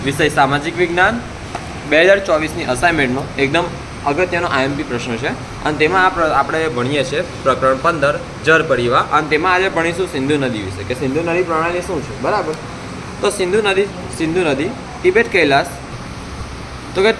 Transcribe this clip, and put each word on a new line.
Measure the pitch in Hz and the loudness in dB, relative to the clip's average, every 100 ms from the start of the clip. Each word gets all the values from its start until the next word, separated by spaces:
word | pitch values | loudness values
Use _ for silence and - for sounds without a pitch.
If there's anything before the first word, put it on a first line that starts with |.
વિષય | 123 143 156 | -4 0 0
સામાજિક | 147 139 143 151 170 | 4 2 2 -2 -2
વિજ્ઞાન, | 175 175 190 233 - - - - - - - | 0 2 2 2 -6 -12 -10 -10 -10 -10 2
બે | 147 | 6
હજાર | 180 196 | 6 6
ચોવીસની | 196 160 156 170 139 | 4 0 0 -4 -2
અસાઇનમેન્ટનો | 127 175 160 135 127 151 - | 2 2 2 0 0 -4 -2
એકદમ | 135 160 175 - - - - | 2 2 0 -6 -12 -6 -4
અગત્યનો | 143 180 175 175 | 0 0 0 0
આઈ | 135 135 | 0 0
એમ | 143 | -2
પી | |
પ્રશ્ન | 151 120 117 113 | -4 -4 -4 -4
છે. | 143 247 - - | -4 -6 -8 -6
અને | 165 151 | -4 2
તેમાં | 151 190 185 | 2 4 4
આ | |
પ્ર-, | 170 160 | 4 2
આપણે | 135 135 160 160 | 2 2 0 0
ભણીએ | 123 123 147 | 0 0 0
છીએ | 127 147 175 - | 0 -2 -4 -2
પ્રકરણ | 135 127 131 131 | 0 2 2 2
પંદર, | 147 170 139 135 - - 143 | 0 2 2 0 -6 -6 4
જળ | 160 | 4
પરિવાર. | 156 127 120 135 202 | 4 2 2 2 2
અને | 147 151 | 0 2
તેમાં | 151 180 | 0 2
આજે | 180 190 | 2 2
ભણીશું | 180 165 170 185 | 0 -2 0 -2
સિંધુ | 147 135 147 | -2 0 0
નદી | 131 110 | 0 -2
વિશે, | 95 92 | -6 -6
કે | 101 | -6
સિંધુ | 131 139 139 | -4 -2 0
નદી | 170 170 | 0 0
પ્રણાલી | 180 160 165 180 | 0 0 0 -2
શું | 175 175 | -2 -4
છે, | - - | -4 -4
બરાબર? | - 214 160 156 - - - - - - | 0 0 0 -6 -8 -12 -12 -12 -12 -2
તો | 202 | -2
સિંધુ | 196 185 202 | 0 2 2
નદી, | 208 190 202 - - - | 2 2 0 -2 -10 -4
સિંધુ | 160 170 | -2 0
નદી | 170 135 170 247 - - | 0 0 -2 -6 -12 -2
તિબેટ | 180 196 233 | 2 2 2
કૈલાસ, | 196 147 139 175 - - - - - - - - - - - - 180 | 2 4 4 2 -6 -12 -12 -12 -12 -12 -10 -10 -10 -12 -12 -8 0
તો | |
કે | 202 226 | 2 2